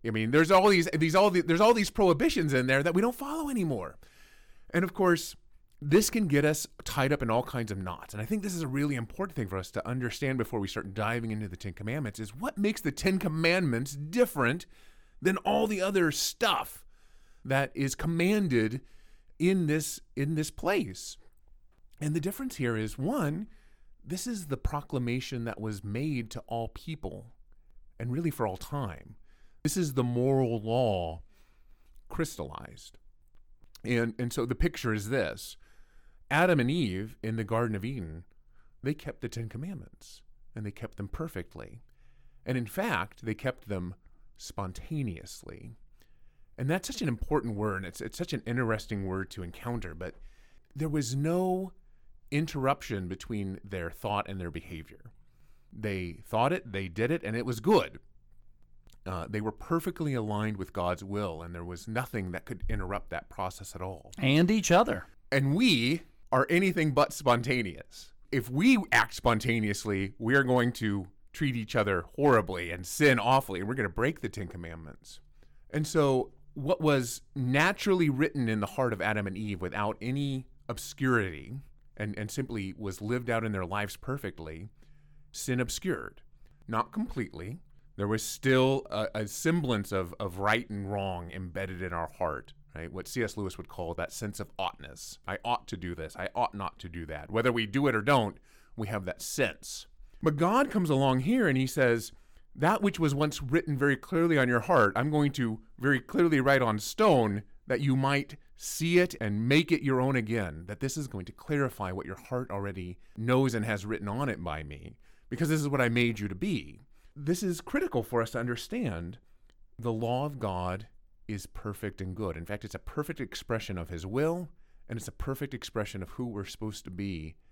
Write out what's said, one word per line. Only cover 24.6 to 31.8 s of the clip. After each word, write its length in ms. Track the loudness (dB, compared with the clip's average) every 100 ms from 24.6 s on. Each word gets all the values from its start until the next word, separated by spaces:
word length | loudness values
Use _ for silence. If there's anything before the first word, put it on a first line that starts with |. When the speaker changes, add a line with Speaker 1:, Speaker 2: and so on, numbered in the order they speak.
| -2 -2 -4 -2 -2 -2 -4 -6
Speaker 1:
that 160 | -6 -4
was 240 | -6 -6
made 480 | -6 -4 -2 -2 -4
to 80 | -8 -8
all 220 | -6 -6
people 640 | -10 -10 -8 -8 -10 -16 -20 -20 -20 -20 -20 -18 -10
and 100 | -6
really 220 | -2 -2
for 160 | 0 -2
all 80 | -2
time. 600 | -6 -4 -4 -6 -14 -20 -20 -20 -20 -4
This 120 | -2 0
is 200 | 0 2
the 80 |
moral 580 | 2 2 4 4 4 0
law 600 | 0 2 4 2 0 -6 -12 -20 -20 _ -20 -20